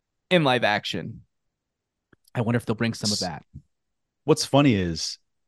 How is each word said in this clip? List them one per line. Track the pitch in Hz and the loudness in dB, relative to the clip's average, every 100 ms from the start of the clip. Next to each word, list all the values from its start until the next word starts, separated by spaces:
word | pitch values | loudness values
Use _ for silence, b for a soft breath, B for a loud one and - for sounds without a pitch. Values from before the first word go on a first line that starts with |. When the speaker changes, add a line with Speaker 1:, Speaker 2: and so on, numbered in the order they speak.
| _ _ - | _ _ 0
Speaker 1:
in | 180 | 2
live | 147 123 | 4 2
action." | 110 104 - 95 101 139 - _ _ _ _ _ _ _ _ _ _ - | 2 0 -2 -8 -8 -14 -20 _ _ _ _ _ _ _ _ _ _ -4
I | |
wonder | 110 120 | -2 -2
if | - | -2
they'll | 107 | -2
bring | 117 | -4
some | - 107 | -2 -4
of | 101 | -2
Speaker 2:
S-, | |
Speaker 1:
that. | 90 73 - - - _ _ _ _ _ - | -4 -8 -14 -20 -20 _ _ _ _ _ 0
Speaker 2:
what's | 156 - | 0 2
funny | 135 143 104 | 4 4 4
is, | 87 80 - - _ _ | 0 -4 -8 -12 _ _